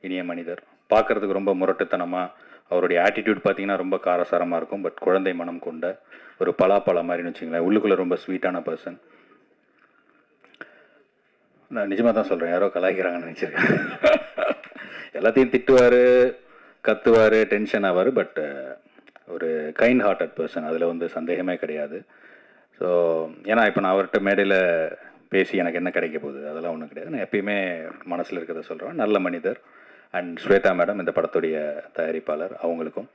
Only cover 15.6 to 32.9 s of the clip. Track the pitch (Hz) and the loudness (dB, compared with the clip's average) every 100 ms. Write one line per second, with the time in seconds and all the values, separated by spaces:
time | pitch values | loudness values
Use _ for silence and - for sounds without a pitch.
15.6 | - 127 123 123 123 127 127 - _ - | 6 8 8 8 8 6 4 2 _ -20
16.6 | - _ - 107 - 113 110 110 104 104 | -20 _ -2 2 6 8 8 6 2 0
17.6 | 104 - 98 90 120 127 90 - 76 - | 0 0 2 2 2 2 -2 -4 -6 -8
18.6 | 67 - _ _ - _ - 87 82 80 | -12 -14 _ _ -20 _ -14 -6 -4 -4
19.6 | 76 78 120 127 104 95 82 - 78 - | -6 0 4 4 2 0 -4 -4 -6 -6
20.6 | 78 82 85 85 85 - 82 87 90 87 | -6 -2 -2 -2 -6 -6 -4 -4 -2 -4
21.6 | 78 76 73 85 101 _ - - _ _ | -6 -6 -8 -10 -16 _ -20 -20 _ _
22.6 | _ _ 90 87 85 80 80 82 101 110 | _ _ 0 2 2 0 -4 -10 0 2
23.6 | 107 104 95 98 92 107 95 98 98 95 | 4 2 2 2 2 0 2 2 4 4
24.6 | 92 85 80 - - - _ 95 92 95 | 2 2 -2 -6 -20 -20 _ 0 0 0
25.6 | 87 85 90 90 85 78 71 69 73 80 | -2 -2 -2 -2 -4 -6 -8 -10 -10 -8
26.6 | 85 80 78 - 82 143 95 104 98 104 | -8 -8 -10 -14 -10 -8 -4 -4 -2 -2
27.6 | 92 82 82 87 - 87 85 90 82 80 | -4 -6 -10 -14 -8 -6 -6 -8 -8 -10
28.6 | 78 80 - 170 107 104 90 87 92 117 | -10 -10 -10 -4 0 0 0 -4 -6 -6
29.6 | _ _ - - _ 90 90 82 - 98 | _ _ -20 -20 _ -8 -8 -10 2 4
30.6 | 98 90 87 104 85 85 82 87 80 78 | 4 2 0 0 -2 -2 0 0 0 -2
31.6 | 76 73 - - 80 80 80 76 87 - | -4 -8 -10 -6 -4 -4 -4 -6 -6 -6
32.6 | 85 82 78 | -4 -4 -6